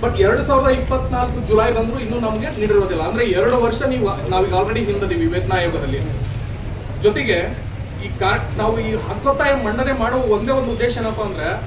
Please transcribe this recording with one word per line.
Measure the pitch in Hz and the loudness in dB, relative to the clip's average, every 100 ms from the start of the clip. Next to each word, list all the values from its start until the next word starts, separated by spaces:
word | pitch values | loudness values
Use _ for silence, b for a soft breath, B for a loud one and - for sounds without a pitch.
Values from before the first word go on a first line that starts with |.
but | 240 240 | 0 2
ಎರಡ್ | 202 226 - | 4 4 4
ಸಾವಿರದ | 269 269 | 4 4
ಇಪ್ಪತ್ನಾಲ್ಕು | 254 254 262 254 254 247 247 226 | 2 2 0 0 0 0 -2 2
ಜುಲೈ | 214 233 | 4 4
ಬಂದ್ರು | 226 226 254 | 2 0 -2
ಇನ್ನೂ | 220 240 | -2 -2
ನಮ್ಗೆ | 220 214 208 208 | -2 -2 -4 -2
ನೀಡಿರೋದಿಲ್ಲ. | 214 202 190 165 | 2 4 4 0
ಅಂದ್ರೆ | 165 220 233 | -2 0 2
ಎರಡು | 180 233 254 | 4 4 4
ವರ್ಷ | 233 233 | 2 0
ನೀವು, | 269 254 202 196 - | 0 0 0 -2 0
ನಾವೀಗ | 370 196 | 2 2
already | 185 208 440 | 2 0 0
ಹಿಂದದೀವಿ | - 403 202 165 165 | 0 0 0 0 0
ವೇತನ | 180 175 185 | 0 0 0
ಆಯೋಗದಲ್ಲಿ. | 170 165 - - - - - - - - - - - - | 0 -2 -2 -2 -2 -4 -4 -4 -6 -6 -6 -8 -8 0
ಜೊತೆಗೆ | 208 247 254 175 - 127 - - - - | 0 2 0 0 -2 -6 -8 -8 -8 -8
ಈ | - - | -8 -2
ಕಾ-, | 190 208 - - | 0 0 -2 -2
ನಾವು | 214 226 | 0 0
ಈ | 220 | -2
ಹಕ್ಕೊತ್ತಾಯ | 220 - 202 277 269 269 | -2 -4 -2 0 2 2
ಮಂಡನೆ | 269 226 226 262 | 2 0 -2 -2
ಮಾಡುವ | 262 233 254 | 0 0 0
ಒಂದೇ | 233 208 240 | 2 2 2
ಒಂದು | 269 240 | 0 0
ಉದ್ದೇಶ | 226 240 240 | 0 -2 0
ಏನಪ್ಪಾ | 226 214 | -4 -4
ಅಂದ್ರೆ | 208 190 - 196 | -4 -4 -4 -4